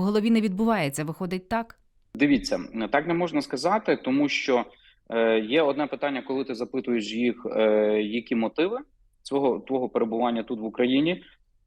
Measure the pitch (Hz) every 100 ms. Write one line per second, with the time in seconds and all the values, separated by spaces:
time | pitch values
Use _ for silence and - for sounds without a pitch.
0 | 190 208 226 226 208 185 226 214 143 147
1 | 151 160 185 185 - 226 233 - _ _
2 | _ 226 294 120 - 92 82 113 110 143
3 | 160 170 175 147 - 127 160 214 196 139
4 | 135 139 143 - - 123 - - _ _
5 | - 113 113 110 107 151 147 135 143 123
6 | 143 135 - 135 135 117 120 131 123 117
7 | 101 113 120 107 - 107 110 107 107 107
8 | 104 117 117 113 110 - 180 247 - _
9 | _ _ - 139 135 104 - 131 120 120
10 | 117 113 120 117 107 117 110 104 123 135
11 | 160 185 - _ _ _